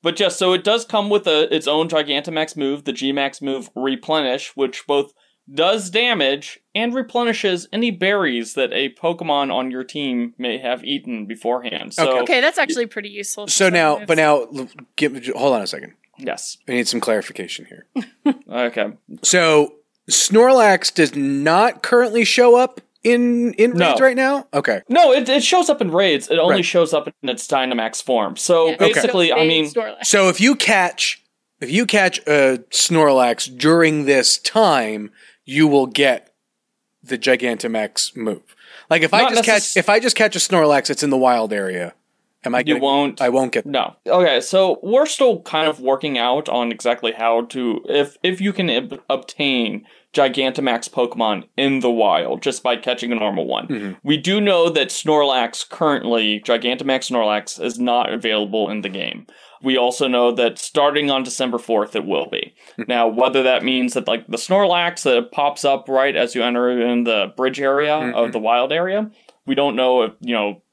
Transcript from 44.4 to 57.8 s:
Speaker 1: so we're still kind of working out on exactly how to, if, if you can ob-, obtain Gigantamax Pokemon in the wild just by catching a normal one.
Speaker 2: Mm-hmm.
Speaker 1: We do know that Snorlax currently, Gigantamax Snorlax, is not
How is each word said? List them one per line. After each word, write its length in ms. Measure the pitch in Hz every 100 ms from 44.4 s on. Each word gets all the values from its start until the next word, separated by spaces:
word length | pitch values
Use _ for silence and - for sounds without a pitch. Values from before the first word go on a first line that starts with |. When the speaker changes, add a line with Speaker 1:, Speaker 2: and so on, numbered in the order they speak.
Speaker 1:
so 380 | - 190 190 180
we're 240 | 180 240 302
still 340 | - 262 185
kind 260 | - 156 156
of 120 | 147
working 380 | 127 135 151 127
out 300 | 120 131 147
on 220 | 123 120
exactly 420 | 113 120 120 113
how 300 | 110 113 117 117
to, 360 | 131 123 107 -
if, 280 | 143 143 -
if 180 | 185 185
you 120 | 196
can 180 | 196 180
ob-, 300 | 117 202 147 _
obtain 760 | 135 - - 143 127 113 104 - - _
Gigantamax 720 | - 135 123 135 127 135 117 -
Pokemon 540 | - 120 117 110 101 - -
in 240 | 139 135
the 100 | 123
wild 500 | 117 104 85 69 69
just 200 | 139 123
by 140 | 127 120
catching 340 | - 123 120
a 40 | 117
normal 300 | 107 98 65
one. 200 | 107 -
Speaker 2:
Mm-hmm. 260 | 123 101 92
Speaker 1:
We 140 | 139 151
do 240 | 156 202
know 280 | 202 180 170
that 180 | 156 131
Snorlax 800 | - 156 151 143 127 120 - -
currently, 720 | - 156 143 113 117 107 107
Gigantamax 680 | - 117 123 123 135 131 -
Snorlax, 500 | 123 107 104 104 -
is 160 | -
not 340 | 117